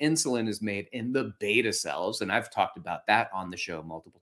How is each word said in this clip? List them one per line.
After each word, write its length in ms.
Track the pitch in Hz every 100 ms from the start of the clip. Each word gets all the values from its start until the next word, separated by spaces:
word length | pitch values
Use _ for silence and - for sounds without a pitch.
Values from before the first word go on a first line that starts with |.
insulin 480 | 147 160 147 123 113
is 120 | 101
made 260 | 107 101 -
in 220 | 127 117
the 200 | 131 110 -
beta 320 | 104 113 113
cells, 500 | - 80 71 92 113
and 100 | 95
I've 180 | 110 -
talked 280 | - 92 -
about 280 | 87 85 -
that 220 | 107 117
on 200 | 95 90
the 60 | 87
show 260 | - 80
multiple 380 | 80 80 - _